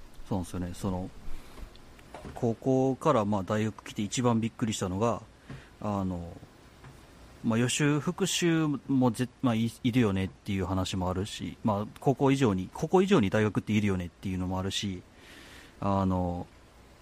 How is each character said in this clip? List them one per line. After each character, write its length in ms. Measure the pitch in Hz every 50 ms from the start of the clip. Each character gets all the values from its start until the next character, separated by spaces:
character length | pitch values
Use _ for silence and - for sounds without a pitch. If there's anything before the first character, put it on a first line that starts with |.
| - - - - - -
そ 80 | 107
う 20 | 95
な 20 |
ん 20 | 85
で 60 | -
す 20 | -
よ 60 | 90
ね。 100 | 87 87 -
そ 160 | - - 98
の、 200 | 90 90 95 - - - - - - - - - - - - - - - - - - - - - - - - - -
高 200 | - 127 117 113
校 420 | - - 135 131 131 131 135 127
か 160 | - - 160 135
ら、 100 | 113 104
ま 140 | 104 107 98
あ、 40 |
大 220 | 92 - 107 107 110
学 200 | 107 - - -
来 100 | - -
て 80 | -
一 200 | 104 98 - 135
番 180 | 123 123 113 113
び 80 | 113 110
っ 40 |
く 140 | - - 123
り 60 | 110
し 60 | 104 -
た 100 | 107 90
の 100 | 92 95
が、 240 | 113 120 101 - - - - - - - - - - - - -
あ 240 | - 107 101 98 95
の、 280 | 95 90 85 85 85 - - - - - - - - - - - - - - - - - - - - - -
ま 140 | - 117 110
あ、 20 | 113
予 100 | 123 127
習 320 | - - 151 143 147 147
復 260 | - 180 175 - 196
習 400 | 165 - - 180 170 165 160 160 151 139 123 - -
も 220 | 139 131 127 123
ぜ-、 180 | 107 - 127 - - -
ま 100 | - 123
あ、 20 | 113
い-、 160 | 110 117 113 - -
い 100 | - 120
る 80 | 107 127
よ 120 | 117 101
ね 140 | 95 95 95
っ 20 | 90
て 240 | - - - -
い 80 | 98 95
う 40 | 90
話 300 | 82 95 95 92 - -
も 140 | 95 90 90
あ 40 | 90
る 120 | 92 101
し、 320 | - - - 101 87 - -
ま 180 | - 117 101 101
あ、 60 | 107 - - -
高 140 | - 147 123
校 180 | - 143 135
以 40 | 135
上 180 | 135 135 107 95
に、 160 | 92 92 -
こ 160 | - - 165 156
こ 140 | - 185
以 40 | 202
上 140 | 185 208 151
に 80 | 101 95
大 160 | - 107 107
学 160 | 107 - 117
っ 20 |
て 120 | - - 104
い 60 | 107
る 40 | 104
よ 120 | 101 95 90
ね 80 | 90
っ 20 | 85
て 220 | - - - 98
い 40 | 92
う 40 | 90
の 80 | 92
も 120 | 92 92 92
あ 40 |
る 80 | 92 98
し、 320 | - - - 101 92 90 - - - - - - - - - - - - - - - -
あ 260 | 101 101 98 98 95
の、 400 | 95 92 90 90 87 87 87 - - - - - - - - - - - -